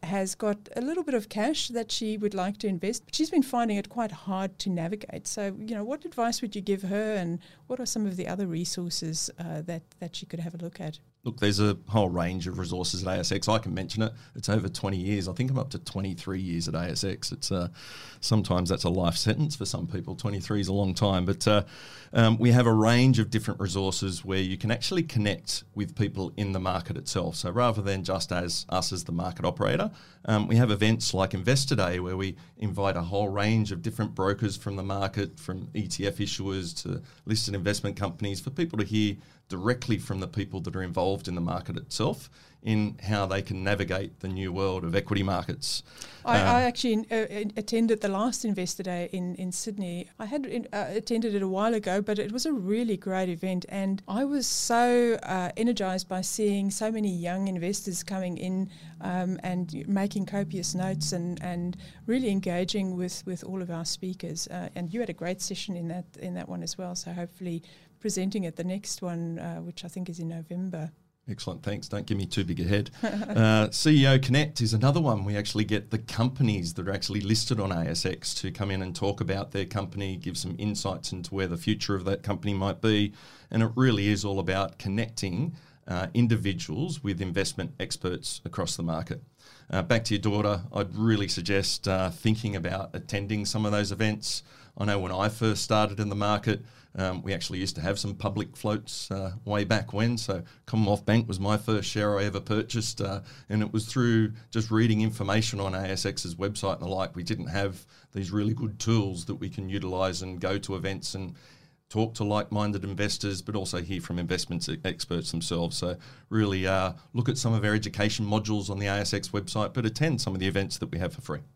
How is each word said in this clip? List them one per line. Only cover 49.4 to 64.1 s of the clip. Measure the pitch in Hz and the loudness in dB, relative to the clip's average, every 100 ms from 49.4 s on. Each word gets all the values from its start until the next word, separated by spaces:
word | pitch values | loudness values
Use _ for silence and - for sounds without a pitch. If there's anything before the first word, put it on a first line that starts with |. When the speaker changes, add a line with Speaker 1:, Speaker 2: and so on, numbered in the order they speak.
| 185 | -4
Speaker 1:
Sydney. | 180 - 208 185 175 180 _ | -4 -6 -4 -4 -6 -8 _
I | 220 | -4
had | 285 262 | -4 -2
in-, | 247 - | -4 -4
uh, | 202 190 | -4 -2
attended | 196 208 226 226 | -4 0 0 2
it | 202 | 0
a | 190 | 0
while | 190 214 | 2 2
ago, | 226 208 185 | 2 0 0
but | 202 208 | 0 -2
it | 208 | -2
was | 233 311 | -2 -2
a | |
really | 277 185 214 240 190 | 0 0 0 0 -2
great | - 190 185 | -2 -2 0
event, | 170 190 185 - | -2 -2 -2 -4
and | 196 190 190 - | -4 -2 -2 -2
I | 196 | -2
was | 277 285 240 | 0 0 0
so, | - - 233 240 240 240 226 | -2 2 4 6 6 4 2
uh, | - 185 180 - | 0 -2 -2 0
energized | 226 233 190 185 180 | 2 2 0 -2 -2
by | 185 | -4
seeing | 185 - 214 202 196 | -2 0 2 2 0
so | 196 220 | 0 0
many | 226 208 | 0 0
young | 180 170 180 196 | 0 -2 0 0
investors | 185 170 202 - 170 | 0 -2 -2 -4 -6
coming | - 190 185 175 | -4 -4 -2 -4
in, | 180 185 190 - - - | -2 -2 -2 -6 -18 -10
um, | 190 180 180 185 | -4 -2 0 -2
and | 180 180 170 156 - | -2 -2 -2 -6 0
making | 196 202 208 175 | 0 2 0 -2
copious | 202 196 190 175 185 | -2 -2 -2 -2 -2
notes | 185 185 151 | 0 0 -2
and, | 180 175 175 | -2 -2 -4
and | - 175 175 180 - - - | -4 -4 -4 -6 -12 -14 0
really | 247 254 | 2 2
engaging | 196 185 175 180 214 190 180 | 2 0 0 0 0 -2 -2
with, | 180 - - | -4 -4 -8
with | 180 - | -8 -6
all | 190 | -6
of | 175 | -6
our | 165 170 | -6 -4
speakers. | - 185 | -4 -6